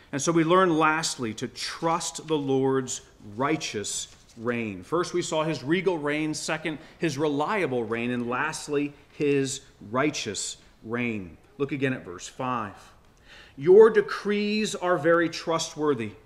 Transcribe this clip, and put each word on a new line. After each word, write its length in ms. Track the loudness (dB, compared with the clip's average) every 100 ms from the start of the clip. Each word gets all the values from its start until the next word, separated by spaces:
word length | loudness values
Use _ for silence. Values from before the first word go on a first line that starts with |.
| -10
And 100 | -4
so 100 | 0
we 120 | 2
learn, 340 | 4 4 6 4
lastly, 560 | 4 2 -4 -4 -6
to 140 | -6 -10
trust 800 | -8 -10 -4 -2 0 -2 -10 -4
the 100 | -2
Lord's 640 | 2 2 2 0 -2 -8 -12 -20 -16 -4
righteous 720 | -2 -2 -4 -6 -6 -8 -10 -16 -20 -8
reign. 460 | -4 -2 -4 -8
First, 300 | -4 -4 -2
we 80 | -4
saw 220 | -2 -2
his 200 | -2 -4
regal 340 | -2 0 0 -2
reign. 360 | -2 -2 -2
Second, 440 | -4 -4 -4 -4 -8 -14 -4
his 200 | -4 0
reliable 640 | -2 0 0 0 0 -2
reign. 260 | -2 -2 -2
And 200 | -2 -2
lastly, 640 | -2 -4 -6 -4 -2 -2 -8 -20
his 480 | -2 2 2 0 -4 -12 -20 -4
righteous 640 | 0 0 0 -6 -6 -8 -12 -20 -18
reign. 540 | -8 -4 -2 -4 -8 -14 -20 -6
Look 160 | -4
again 200 | 0 -2
at 120 | -2 -8
verse 240 | -14 -14
five. 440 | -6 -4 -4 -6 -10 -20 -20 -20 _ -20 -20 -20 -2
"Your 320 | 8 10 10
decrees 840 | 8 2 -4 -2 0 0 0 -2 -2
are 220 | 0 2
very 300 | 4 4 2
trustworthy. 840 | -2 -4 -2 -4 -2 0 0 -4 -10